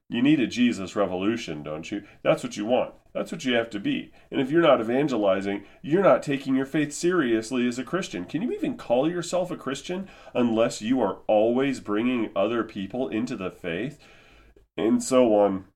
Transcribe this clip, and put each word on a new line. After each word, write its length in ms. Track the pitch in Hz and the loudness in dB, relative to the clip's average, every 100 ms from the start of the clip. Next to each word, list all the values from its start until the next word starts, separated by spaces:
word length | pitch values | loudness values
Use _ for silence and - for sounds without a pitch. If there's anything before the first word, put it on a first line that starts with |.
| - | -6
You 140 | 117 | 0
need 160 | 135 151 | 4 4
a 80 | 107 | 2
Jesus 480 | 110 123 98 92 107 | 2 2 2 -4 -2
revolution, 640 | 98 92 95 82 - 76 | 0 0 -2 -2 -4 -10
don't 300 | 76 78 85 | -8 -10 -8
you? 140 | 101 - - | -8 -10 -6
That's 200 | 131 160 | 0 0
what 140 | 127 - | -2 -6
you 80 | 104 | 0
want. 300 | 117 85 - _ | 0 0 -6 _
That's 180 | - - | -8 -8
what 140 | 170 131 | -6 -2
you 80 | |
have 160 | 120 113 | 0 0
to 100 | 104 | -4
be. 320 | 123 135 - - - | -4 -4 -6 -18 -8
And 100 | 120 | -4
if 80 | 131 | 0
you're 140 | 160 | 4
not 180 | 160 123 | 6 6
evangelizing, 800 | 110 127 147 120 101 95 98 98 - - | 4 0 2 2 2 2 0 -6 -8 -16
you're 180 | 139 175 | -2 4
not 220 | 180 123 | 6 4
taking 320 | - 139 131 131 | 2 -4 0 -2
your 100 | 135 | 0
faith 260 | 156 147 | -2 -2
seriously 760 | - 175 180 127 110 110 131 123 | -2 0 2 2 0 0 -2 -2
as 100 | 120 | -2
a 60 | |
Christian. 420 | 127 175 180 95 90 | -6 -6 -6 -8 -6
Can 160 | 151 | -6
you 100 | 240 | -4
even 260 | 415 160 123 | -4 -6 -6
call 300 | - 120 156 | 0 0 2
yourself 440 | 175 165 180 175 | -2 -4 -4 -4
a 60 | 151 | -6
Christian 500 | - 139 - 185 190 - - | -8 -8 -6 -8 -8 -16 -8
unless 480 | - 120 110 120 - | 0 2 4 2 0
you 180 | 107 131 | -2 0
are 180 | 101 92 - | 0 -2 2
always 520 | 107 113 123 139 120 | 4 4 2 0 -2
bringing 500 | 95 104 120 127 107 - | -2 0 0 0 -2 0
other 280 | 101 117 | 0 0
people 460 | 107 104 95 123 131 | -4 -6 -8 -6 -4
into 260 | 110 123 113 | -2 -4 -4
the 160 | 92 | -8
faith? 480 | - 90 85 123 147 - - - - - _ _ - | -8 -6 -6 -6 -10 -20 -20 -20 -20 -20 _ _ -2
And 280 | 107 120 | 0 0
so 320 | 120 127 120 104 | 2 4 4 6
on 300 | 101 95 95 | 4 2 -8